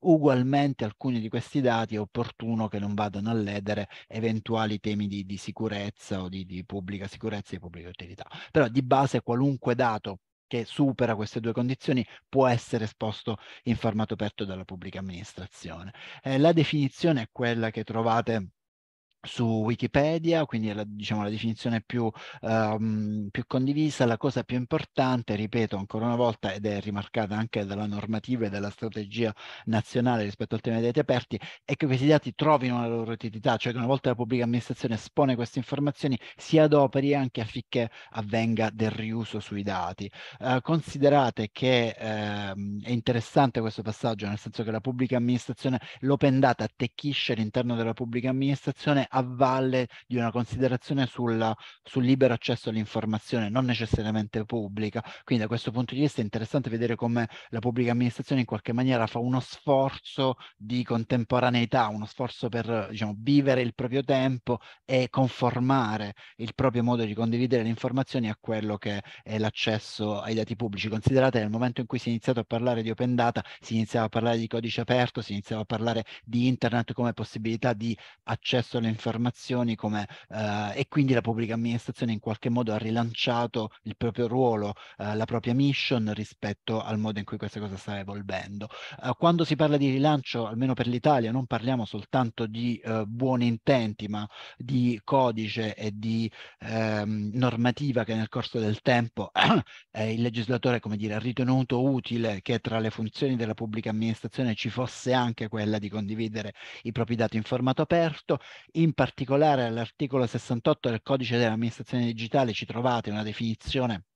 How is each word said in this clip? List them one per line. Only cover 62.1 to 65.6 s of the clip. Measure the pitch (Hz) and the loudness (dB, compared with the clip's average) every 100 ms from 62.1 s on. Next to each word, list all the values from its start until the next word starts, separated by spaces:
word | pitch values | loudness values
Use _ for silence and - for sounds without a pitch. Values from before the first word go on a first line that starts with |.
| - 123 - 123 | -6 -6 -4 -4
per, | 117 110 117 98 | -2 0 -2 -2
diciamo, | 107 107 104 | -4 -4 -4
vivere | 113 143 139 127 | 4 4 6 4
il | 120 | 2
proprio | - 123 131 | -2 -2 -2
tempo | 127 135 131 127 - 120 - - | 2 2 2 0 -2 -2 -2 -20
e | - 131 127 | 0 2 2
conformare | - 131 - 123 123 | 2 2 2 0 2